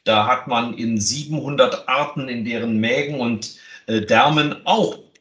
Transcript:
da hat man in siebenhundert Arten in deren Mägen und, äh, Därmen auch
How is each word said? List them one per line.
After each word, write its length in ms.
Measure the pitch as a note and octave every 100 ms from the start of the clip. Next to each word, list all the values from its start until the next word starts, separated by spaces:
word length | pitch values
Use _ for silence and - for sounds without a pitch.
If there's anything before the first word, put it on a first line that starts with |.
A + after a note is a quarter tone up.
da 220 | - G#2+ G#2+
hat 200 | B2+ -
man 260 | A#2+ A#2+
in 260 | G#2 A#2 A2
siebenhundert 880 | G2+ C#3+ D3 D3+ C3 C#3 B2+ - -
Arten 400 | C3+ C#3+ D3+ C3
in 160 | A#2
deren 360 | A2+ A#2 A#2 A2
Mägen 400 | A2+ B2+ C#3+ C#3+
und, 360 | A#2+ A2 - - - - -
äh, 160 | A2
Därmen 540 | - A2+ C#3 D3+ D3 - -
auch 320 | A3 F#3 - - _